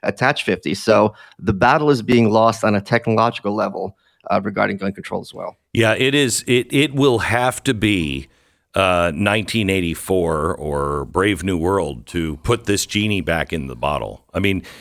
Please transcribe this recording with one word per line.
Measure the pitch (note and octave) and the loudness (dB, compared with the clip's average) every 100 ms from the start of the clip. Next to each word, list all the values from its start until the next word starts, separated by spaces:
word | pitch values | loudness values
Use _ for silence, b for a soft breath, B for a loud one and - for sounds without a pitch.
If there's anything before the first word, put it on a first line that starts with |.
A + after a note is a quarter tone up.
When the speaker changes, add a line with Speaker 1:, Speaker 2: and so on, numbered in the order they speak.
Speaker 1:
attach | G#2+ - B2+ D3+ | -8 -2 0 0
fifty. | - F2+ C#2+ | -2 -2 -2
So | - - G#2 G#2+ B B - | -2 2 4 4 B B -6
the | - | -4
battle | G2 A#2+ D3+ D3 | 2 4 4 4
is | C3 | 2
being | G#2 A#2+ A2 | 2 4 4
lost | A2 A2+ G#2+ | 4 4 2
on | G#2+ G#2 | 0 0
a | |
technological | G2+ A#2 - A2 A#2 - G2+ | 0 0 2 2 2 0 -4
level, | G#2+ G2+ F#2+ F#2+ - _ _ - | -2 -2 -4 -8 -10 _ _ -4
uh, | G2 | -4
regarding | G2+ G2+ G2+ G2+ | -2 -2 -2 -2
gun | G2 | -6
control | G2 - F#2+ | -8 -8 -10
as | - | -10
well. | - F2+ - _ | -12 -14 -14 _
Speaker 2:
Yeah, | A2 A2 | 0 2
it | G#2 C3 | 2 2
is. | C#3+ C3 - - | 2 2 -2 0
It, | B2 - | 0 2
it | C#3 D3+ C3+ | 0 0 2
will | C#3 A2+ | 2 2
have | F2 A#2 B2 - | 0 0 0 0
to | - A2 | -2 0
be, | G#2+ G2 D2+ C2+ - _ _ _ _ | 0 0 -2 -4 -10 _ _ _ _
uh, | - F#2+ F2+ F2 | 0 2 4 2
nineteen | D2+ G2+ A2 F#2 A#2 G2 | 0 0 0 0 -2 0
eighty-four | F#2+ F2 D#2+ - F#2+ E2 D#2 D#2+ - | 0 0 -4 -2 0 2 0 -2 -4
or | D2+ C#2+ C#2+ D2 C2 | -4 -2 -2 -2 -2
Brave | F2+ G2+ F#2+ | 0 0 0
New | F#2 F2+ | -2 -2
World | E2+ G2 D2+ A#1+ - | 0 0 -2 -6 -8
to | F2 D#2+ D2 | -4 -4 -4
put | - A#2 A2+ | -2 -2 0
this | G2+ - | -2 -2
genie | G#2+ G#2+ G2 | -4 -2 -2
back | D#2+ E2 C#2+ | -2 -2 -4
in | E2 C2+ | -6 -8
the | A#1+ | -6
bottle. | C#2+ C#2+ G#1 G#1 _ | -4 -4 -6 -12 _
I | F#2+ | -2
mean, | G2 F#2 B B | 0 -2 B B